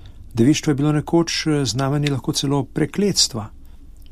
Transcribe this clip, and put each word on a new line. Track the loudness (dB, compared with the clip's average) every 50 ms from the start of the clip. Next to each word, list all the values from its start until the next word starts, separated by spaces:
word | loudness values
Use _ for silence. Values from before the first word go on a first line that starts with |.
| -18 -18 -18 -18 -18 -4
Devištvo | 2 4 6 6 6 4 2 0
je | 0
bilo | 2 2 2
nekoč, | 2 0 0 2 2 2 2 2 -2 -2 0
eh, | 0 0 2 0
znamenje | 0 -2 -2 0 0 0 0 0 0
lahko | -2 -2 -2 -2 -2
celo | -2 0 0 0 0 -2
prekletstva. | -2 -2 -2 -2 -2 0 0 0 2 2 2 0 0 -2 -6 -8 -10 -14 -18 -18 -18 -20 -20 -20 -20 -20 -18 -18 -18